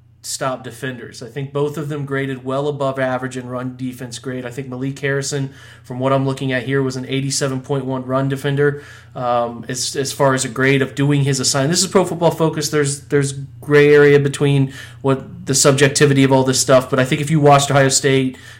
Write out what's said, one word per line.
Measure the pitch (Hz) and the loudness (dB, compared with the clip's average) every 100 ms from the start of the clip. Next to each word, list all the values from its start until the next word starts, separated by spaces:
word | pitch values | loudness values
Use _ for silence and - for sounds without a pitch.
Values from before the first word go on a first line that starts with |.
| _ _ | _ _
stop | - - 139 127 | -12 -8 -6 -6
defenders. | 123 113 131 120 113 - | -10 -12 -10 -10 -14 -16
I | 117 | -14
think | 143 139 | -10 -8
both | 143 147 147 | -4 -4 -4
of | 143 | -8
them | 147 | -6
graded | 139 135 135 131 | -6 -4 -4 -6
well | 127 135 147 | -6 -4 -4
above | 139 135 131 | -4 -4 -2
average | 131 127 131 127 | -2 -2 -6 -8
in | 123 | -8
run | 127 127 127 | -8 -8 -8
defense | 131 123 127 120 | -10 -10 -12 -12
grade. | 135 127 | -10 -8
I | 123 | -10
think | 123 135 | -10 -10
Malik | 127 135 135 | -8 -8 -6
Harrison, | 139 139 135 143 135 - - - | -4 -4 -4 -4 -6 -10 -20 -20
from | - 127 | -12 -4
what | 131 | 0
I'm | 135 135 | 0 0
looking | 135 135 | -2 -2
at | 127 | -2
here, | 117 139 | -2 -2
was | 131 131 | -2 -4
an | 127 | -6
eighty-seven | 135 135 139 143 131 | -4 -4 -2 -2 -4
point | 131 139 | -4 -4
one | 131 131 | -4 -6
run | 123 131 139 | -2 -2 0
defender, | 135 143 139 147 143 - - - | -2 -2 0 0 0 -8 -20 -18
um, | 123 123 120 120 117 110 | -6 -2 0 0 -4 -8
as, | 127 - | -6 -6
as | 151 135 | -4 -4
far | - 139 | 0 2
as | 131 | 2
a | 131 | -2
grade | 113 147 139 | 0 2 2
of | 131 - | 0 0
doing | 143 143 | 0 2
his | 135 131 | 2 0
assignment. | 127 139 135 | 0 0 0
This | 175 | 0
is | 180 | 2
Pro | 202 | 2
Football | 180 165 165 | 0 2 0
Focus. | - 160 156 147 | 2 0 0 -2
There's, | 151 143 139 | 0 0 -2
there's | - 143 135 135 139 - | -2 0 0 -4 -12 -12
gray | - 147 147 | 2 6 8
area | 147 143 143 | 8 8 6
between | 139 139 143 139 135 - - - | 4 0 2 2 0 -4 -18 -6
what | 135 135 - - - | -2 -2 -4 -10 -2
the | |
subjectivity | 131 151 135 139 - 147 135 | 2 4 4 4 4 4 4
of | 135 | 4
all | 131 | 4
this | 131 127 | 2 0
stuff, | - 131 127 | 4 2 2
but | 135 | 0
I | |
think | 127 151 | 0 -2
if | 143 | 0
you | 160 | 2
watched | 143 143 139 | 6 6 4
Ohio | 139 135 | 2 2
State, | 131 143 135 131 127 - - | 2 2 2 0 -4 -16 -20